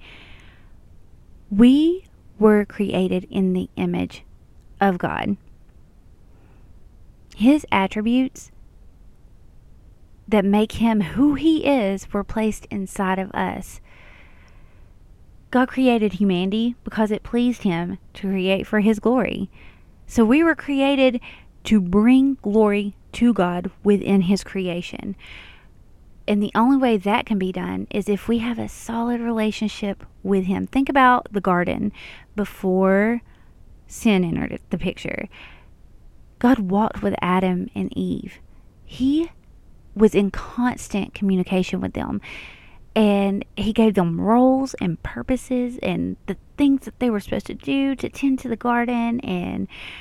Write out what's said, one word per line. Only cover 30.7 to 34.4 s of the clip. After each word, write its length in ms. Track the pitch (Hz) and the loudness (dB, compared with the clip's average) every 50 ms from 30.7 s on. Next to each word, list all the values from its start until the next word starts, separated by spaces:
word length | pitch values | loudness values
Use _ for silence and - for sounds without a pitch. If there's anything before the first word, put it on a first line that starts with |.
| - 262 277 | 0 0 0
about 400 | - 269 277 254 247 247 - - - | 2 4 6 6 6 6 4 0 -4
the 120 | 202 202 | -6 -2
garden 500 | - 190 180 175 175 175 - - 208 208 - - - - - - - _ - | 0 2 2 2 2 0 -2 -2 -4 -6 -6 -8 -16 -20 -20 -20 -20 _ -6
before 840 | 214 196 - - - - 185 185 185 190 190 190 196 208 226 240 240 - - - - - - - - - - - - _ | -6 -6 -6 -6 -4 -2 0 2 4 4 4 4 4 2 2 0 -2 -6 -12 -20 -20 -20 -20 -20 -20 -20 -20 -20 -20 _
sin 380 | - - - - 226 202 185 180 | -20 -18 -2 2 2 4 4 2
entered 380 | 165 170 - | 0 -2 -4